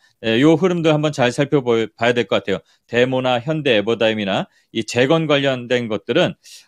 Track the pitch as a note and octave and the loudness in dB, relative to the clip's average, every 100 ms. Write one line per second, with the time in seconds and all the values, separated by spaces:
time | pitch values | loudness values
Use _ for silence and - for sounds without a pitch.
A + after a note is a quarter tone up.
0 | _ _ A2+ A2+ D3 D#3+ F#3 F3 D#3+ D3+ | _ _ -2 2 4 4 2 0 0 0
1 | D3+ D3 B2 B2 C#3 D3 B2 A2+ A2 - | 0 0 -2 0 0 0 0 0 0 -2
2 | A#2 A#2+ A2+ A2 - F#2 - _ - A#2 | 0 0 0 -2 -2 -6 -6 _ -6 0
3 | B2+ C3 B2+ B2 B2 D#3+ C#3+ A2 G2+ A2+ | 0 0 -2 -2 -2 -4 0 0 2 0
4 | A2+ A2 G2+ G#2+ G3 _ _ A2+ - A#2+ | 0 0 -2 -4 -4 _ _ -8 -6 0
5 | C3 E3 D#3+ C#3+ C#3 B2+ A#2+ B2 A#2 G#2+ | 2 2 0 0 0 -4 -2 -2 -2 -6
6 | - C3+ D#3 - - - | -2 0 0 -4 -16 -20